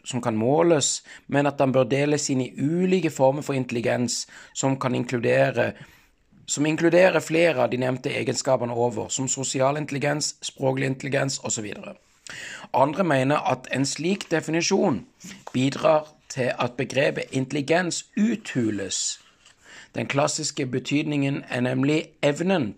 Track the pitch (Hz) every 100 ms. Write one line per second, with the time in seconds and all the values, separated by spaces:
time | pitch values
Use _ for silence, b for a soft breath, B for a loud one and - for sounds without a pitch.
0 | - 123 117 110 113 147 170 160 127 -
1 | B B - 139 143 139 139 131 131 135
2 | 147 147 - 131 127 - 135 170 185 185
3 | 160 143 135 143 135 139 127 123 120 120
4 | 120 - - B B - 139 135 131 123
5 | 123 127 120 131 135 117 113 B B B
6 | B _ _ _ - - 151 156 165 165
7 | 185 165 - 160 170 135 120 123 127 131
8 | 135 120 117 120 - 131 120 120 120 107
9 | 101 - 131 - 131 143 131 147 143 139
10 | 143 147 139 - - - 135 131 135 135
11 | 143 135 139 135 - - 104 - - -
12 | _ _ B B B B B - 135 156
13 | 180 139 131 147 - 131 - 127 139 -
14 | 160 202 - 160 147 160 165 196 202 107
15 | - _ B B - 127 135 139 156 156
16 | 151 - - - 123 - - - 131 127
17 | 156 147 - 131 131 151 139 160 180 -
18 | - - 214 208 - 135 110 101 95 -
19 | - - _ B B B B B B -
20 | 117 135 147 - 147 - 131 131 135 -
21 | 156 147 139 139 - 127 123 131 135 156
22 | - _ 143 147 175 190 110